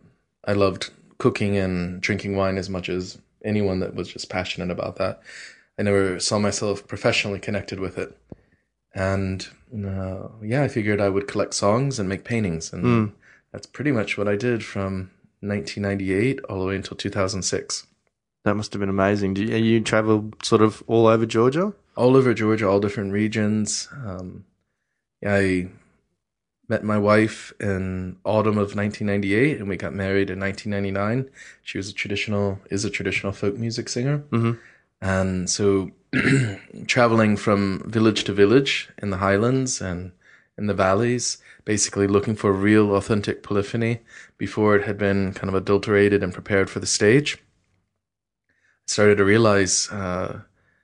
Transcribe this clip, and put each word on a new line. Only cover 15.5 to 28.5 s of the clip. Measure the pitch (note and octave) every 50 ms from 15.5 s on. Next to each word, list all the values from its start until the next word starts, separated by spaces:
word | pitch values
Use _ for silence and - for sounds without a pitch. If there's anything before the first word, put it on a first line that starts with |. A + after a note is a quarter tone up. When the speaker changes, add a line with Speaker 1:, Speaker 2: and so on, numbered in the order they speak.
| G2+ G2+ G2+ - - G2+ G2+
Speaker 1:
ninety-eight | G2+ G2+ G2 F#2+ F#2+ F#2 G2 A2+ C3 C3+ C3+ - -
all | G2+ F#2+
the | F#2
way | F#2 G2
until | F#2 - - F#2
two | - - G#2
thousand | G2+ G#2 F#2+ G2 G#2 F#2
six. | F2 - G2 - - - - - - _ _ _ _ _ _ _ _ _ _ _ -
Speaker 2:
That | G#2+ G#2
must | G#2 G#2+ -
have | - G2+
been | G2+ G2
amazing. | F#2+ G2 F#2+ G2+ G#2 G2+ G2+ F#2+ F#2+
Do | G2 G#2+
you, | A2+ A#2
you | A2+ A2+ A2+ A2+ A2+
travel | A2 - A2+ A2 A2 A2 A2 G#2+ G#2+ G#2+ - _
sort | - - A#2 G#2
of | A2 A2 F#2+ - - -
all | A2+ A2+ A2+
over | A2 A2+ A2+ A2+
Georgia? | A2+ A2+ A2+ A#2+ C3 C3+ E3 F#3+ G#3+ - _ _ _ -
Speaker 1:
All | G#2+ A#2+ B2+ C3
over | C3 B2 B2 G#2+
Georgia, | G#2+ A2 G#2+ A2 G#2+ G#2+ F#2+
all | G2 G2+
different | G#2+ G2+ - A#2 G2 G2
regions. | G2 G#2 G#2+ G#2+ A2+ A2 G#2+ G#2 G#2+ G#2+ G#2 - - - - -
Um, | - C#3+ B2 G2+ F2+ F2+ F#2 F2+ - - - _ _ _ _ _ _ _ _ _ _ _ _ _ _ _ -
I | G2+ G2+ G2+ G2 F#2+ F#2 F2+ F2+ F#2 G2+ - _ _ _ _ _ _ _ _ _ _ _ _ _ _ _ _ _ -
met | A2 - -
my | G#2+ G#2+ G#2
wife | G2+ G#2 G#2+ A2 A2 G#2+ - - - - - -
in | G#2+ G2+ F#2+ F#2+ F#2+ F#2+ F#2 F#2 F#2 F2+ - - -
autumn | G2 G#2+ G#2+ G#2 G#2+